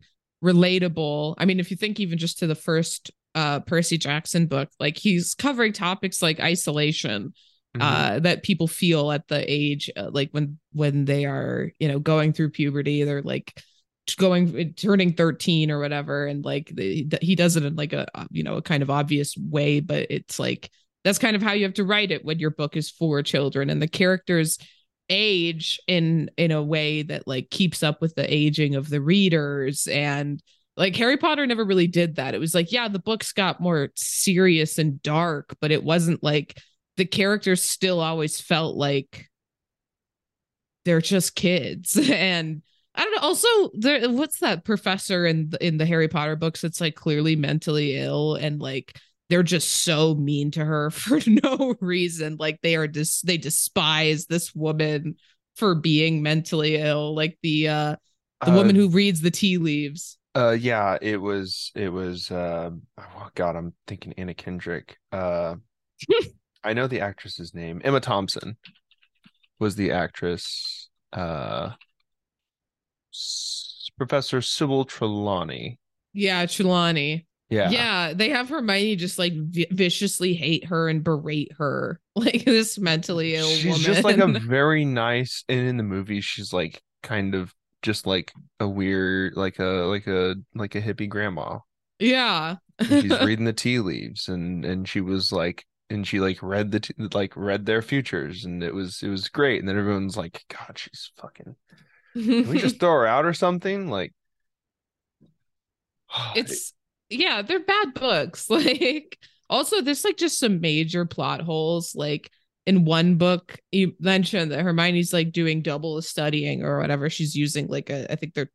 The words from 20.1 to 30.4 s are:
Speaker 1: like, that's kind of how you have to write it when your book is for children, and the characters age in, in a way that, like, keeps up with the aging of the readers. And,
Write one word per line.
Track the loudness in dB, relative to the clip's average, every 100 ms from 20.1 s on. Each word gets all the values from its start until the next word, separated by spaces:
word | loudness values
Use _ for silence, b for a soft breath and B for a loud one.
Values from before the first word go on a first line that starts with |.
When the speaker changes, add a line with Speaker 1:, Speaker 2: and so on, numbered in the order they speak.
| -6 -8 -6
Speaker 1:
like, | -4 -4 -10 _ _ _
that's | -2 2
kind | 2 2
of |
how | 0
you | 0
have | 0
to | 0
write | 0 0 0
it | -2
when | -4 -2
your | -2
book | -2 -4 -4
is | -6
for | -2 0 0
children, | 0 0 0 0 0
and | 0
the | -2
characters | 2 2 2 2 2 2 -2 B B B _ -2
age | 0 2 2 0 -2 -6 -6 0
in, | 2 4 2 0 0
in | 0
a | 2
way | 0 0 0 -2
that, | -4 -8 -6
like, | -6 -6
keeps | 0 0 2
up | -2 0
with | -2
the | -2 0
aging | 2 4 2 0
of | 0 -2
the | -2
readers. | 4 6 6 4 0 -2 -2 -2 -2
And, | 0 0 -2 -2 -6